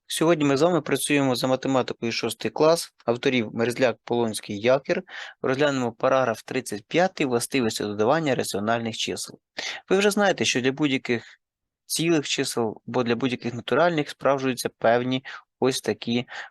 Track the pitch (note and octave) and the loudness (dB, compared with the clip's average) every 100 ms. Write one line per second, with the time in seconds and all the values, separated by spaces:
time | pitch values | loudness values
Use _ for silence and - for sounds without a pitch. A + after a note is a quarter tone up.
0 | - - D#3+ E3 C#3+ C#3 E3+ E3+ - C#3 | -8 0 4 4 4 4 4 2 0 -2
1 | - C#3+ C3+ A#2+ C3 C3 C3+ C3+ A2+ - | 2 2 2 2 0 0 2 0 0 -4
2 | A#2 - A#2 - A2 - D3+ E3+ - _ | -6 -4 -4 -4 -4 2 4 4 0 _
3 | - A#2+ C#3 B2+ G#2+ A2 A#2 A#2+ B2+ - | -4 -2 0 0 0 -2 -2 2 0 0
4 | - A#2+ A#2 G#2 - G#2 A2+ C#3 - F3+ | -2 -2 0 -4 -8 -2 2 2 0 -4
5 | F#3 - - - B2+ C3+ D3 C3+ A#2+ - | -6 -14 -16 -6 -2 0 0 0 -4 -2
6 | C3+ C3 B2 A2 - C3 - G#2 - D#3 | 2 2 2 -2 -6 -8 -6 -8 -4 0
7 | F#3 - C#3+ A#2+ - C3+ A2+ - G#2 G#2 | 0 0 -2 0 0 -2 -2 -2 -4 0
8 | G#2+ D#3+ D3+ B2 G#2+ G2 G#2 A#2+ A2+ - | 2 2 2 -2 -2 -4 -2 -2 -4 -6
9 | - F2+ - - _ - - - - F#3+ | -6 -6 -10 -16 _ -12 -10 -10 -2 2
10 | G#3 G3+ G3 D#3 A2 B2+ B2+ C3+ D3+ C3 | 2 2 2 2 0 0 0 0 0 0
11 | - A#2 - - _ _ _ _ - - | -2 -4 -4 -20 _ _ _ _ -8 -2
12 | E3 D#3+ C#3 - C3+ - A2 - - B2 | 2 2 0 -2 -2 -2 -2 -4 -4 -2
13 | A#2 A#2 C3 B2 A#2+ A#2+ - B2+ F3 D#3+ | 0 0 0 -2 -6 -6 0 2 2 2
14 | D3 - C3+ C#3 C3 A#2+ - - A2+ A#2+ | -2 -2 0 2 0 -2 -6 -2 2 2
15 | B2+ C3 - - - - B2+ C3 - G#2 | 2 -4 -6 -16 -18 -2 0 0 -2 -4
16 | - A#2+ A#2+ - - | -2 -4 -4 -10 -16